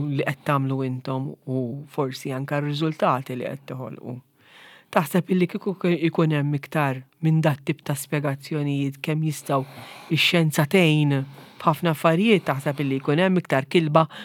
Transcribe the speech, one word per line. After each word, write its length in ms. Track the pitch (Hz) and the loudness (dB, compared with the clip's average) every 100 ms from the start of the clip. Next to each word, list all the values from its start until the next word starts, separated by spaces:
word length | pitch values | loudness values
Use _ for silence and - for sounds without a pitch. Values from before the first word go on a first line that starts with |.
| 147 | -2
li 160 | 143 | -2
qed 220 | - 139 | -4 -4
tagħmlu 360 | - 143 135 135 | -2 0 0 -2
intom 480 | 131 127 135 131 143 - | -4 -4 -6 -6 -6 -10
u 200 | - 131 123 139 | -6 -4 -4 -8
forsi 480 | 151 - 135 131 143 | -10 -4 -4 -4 -8
anke 280 | 131 139 147 | -6 -4 -2
r-riżultati 760 | 147 147 160 151 190 127 - 123 | -2 -2 -2 0 0 0 -2 -8
li 100 | - | -8
qed 180 | - - | -10 -10
toħolqu. 520 | 135 127 - 113 127 - _ _ - - - | -10 -10 -12 -12 -12 -14 _ _ -20 -20 -20
Taħseb 480 | - 190 156 185 - | -4 -2 0 0 2
illi 160 | 185 180 | 2 0
kieku 240 | 208 208 | -2 -6
k-, 220 | 175 180 170 | -2 0 0
ikun 320 | 165 170 160 | 0 2 2
hemm 240 | 151 143 | 2 0
iktar 460 | 143 - 160 143 131 131 _ | -2 -4 -2 0 -2 -8 _
minn 240 | 160 160 | 2 4
dat 240 | 156 143 | 2 0
tip 160 | - 151 | -4 -6
ta' 140 | - 143 | -4 -6
spjegazzjonijiet 1040 | - 151 143 139 - 156 143 139 139 139 | -4 -4 -2 -6 -6 -4 -2 -2 -2 -4
kemm 240 | - 156 | -4 -2
jistgħu 400 | 156 143 - 139 135 - - - - | -2 -4 -2 -2 -2 -10 -18 -14 -4
ix-xjenza 600 | 156 - 175 160 156 147 | 0 2 2 2 2 2
tgħin 500 | 190 165 151 147 139 139 - - | 4 6 6 4 2 -2 -10 -20
b'ħafna 360 | - - 151 170 | -4 0 2 0
affarijiet, 540 | 151 170 165 220 196 | 2 2 4 4 4
taħseb 380 | - 139 151 139 | 2 -2 -2 -2
illi 160 | 139 135 | -2 -2
jkun 200 | - 147 | 0 2
hemm 220 | 190 180 | 4 2
iktar 260 | - 135 135 | 2 0 2
kilba, 380 | 175 156 160 160 - | 2 4 4 2 -2